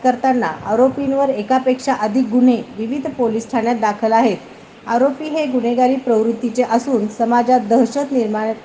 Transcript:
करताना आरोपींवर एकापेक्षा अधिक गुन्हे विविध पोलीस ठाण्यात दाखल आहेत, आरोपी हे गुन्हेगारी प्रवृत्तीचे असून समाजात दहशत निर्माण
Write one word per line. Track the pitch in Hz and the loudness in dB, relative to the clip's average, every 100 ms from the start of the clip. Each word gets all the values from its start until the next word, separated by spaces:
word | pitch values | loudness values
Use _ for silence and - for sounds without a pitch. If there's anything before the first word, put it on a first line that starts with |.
करताना | 254 240 262 247 170 151 202 | 0 0 0 0 -2 -4 -2
आरोपींवर | 226 262 262 277 269 277 | 2 2 2 -2 0 0
एकापेक्षा | 208 208 262 262 254 - | 0 0 0 0 -2 -2
अधिक | 226 214 247 220 | -2 0 0 2
गुन्हे | 247 254 226 - 196 | 4 4 2 -2 -8
विविध | 226 285 277 | -6 -6 -6
पोलीस | 262 226 220 214 | -2 -2 -2 -4
ठाण्यात | 240 226 240 | -2 -2 0
दाखल | 214 208 - | -2 0 2
आहेत, | 226 240 135 - - - - - | 4 2 0 -8 -20 -20 -14 -4
आरोपी | 233 269 269 311 | 0 0 0 -6
हे | 311 294 | -4 -2
गुन्हेगारी | 254 233 240 254 269 | 0 0 2 2 0
प्रवृत्तीचे | 254 226 226 226 240 226 | 0 0 0 -2 -4 -2
असून | 247 233 269 240 208 | 0 0 0 -2 -2
समाजात | - 233 240 240 254 208 | -2 0 2 4 2 4
दहशत | 233 226 285 285 | 2 2 0 -2
निर्माण | 262 214 214 220 220 | -2 -2 -2 -4 -6